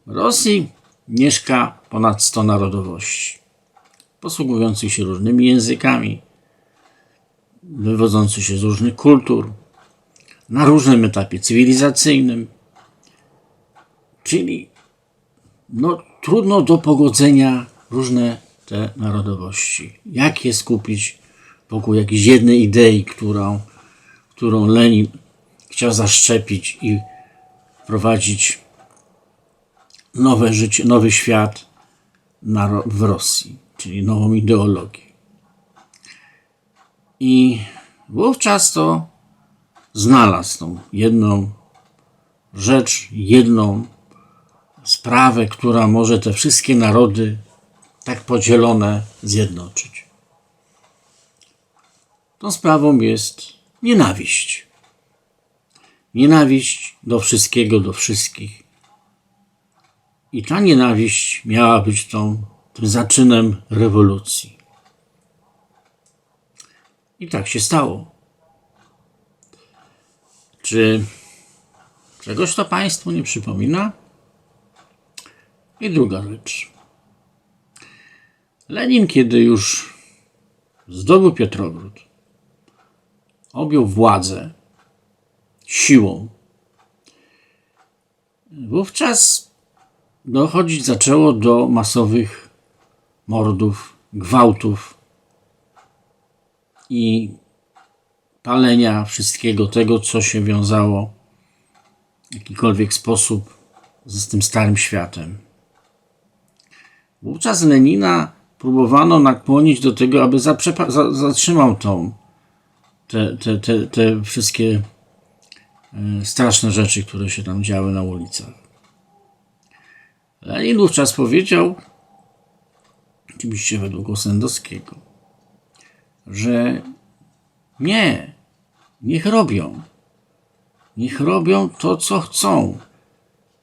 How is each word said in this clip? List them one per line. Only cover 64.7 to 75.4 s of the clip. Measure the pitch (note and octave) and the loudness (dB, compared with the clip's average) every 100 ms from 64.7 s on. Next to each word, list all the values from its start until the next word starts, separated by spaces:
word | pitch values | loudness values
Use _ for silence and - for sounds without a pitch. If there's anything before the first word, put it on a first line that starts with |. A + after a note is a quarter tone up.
| _ _ _ _ _ _ _ _ _ _ _ _ _ _ _ _ _ _ _ - _ _ _ _ - | _ _ _ _ _ _ _ _ _ _ _ _ _ _ _ _ _ _ _ -20 _ _ _ _ -20
I | E3 | -12
tak | - G#2 | -8 -6
się | A#2 | -6
stało. | - E3 C3 G2 - _ _ _ _ _ _ _ _ _ _ _ _ _ _ _ _ _ _ _ _ _ _ _ _ _ | -2 -2 -2 -6 -14 _ _ _ _ _ _ _ _ _ _ _ _ _ _ _ _ _ _ _ _ _ _ _ _ _
Czy | - A2 A2 A2 G#2 - - _ _ _ _ _ _ _ _ _ | -4 0 2 0 -4 -12 -20 _ _ _ _ _ _ _ _ _
czegoś | - G#2+ F3 - | -12 -6 -4 -4
to | G3 | -4
państwu | F#3 G3 - F3 | -4 -4 -6 -8
nie | E3+ | -8
przypomina? | - - G#2+ G2+ A2+ F3 G#3+ - _ _ _ _ _ _ _ _ _ _ _ - - _ | -6 -8 -8 -6 -4 -2 -4 -8 _ _ _ _ _ _ _ _ _ _ _ -20 -20 _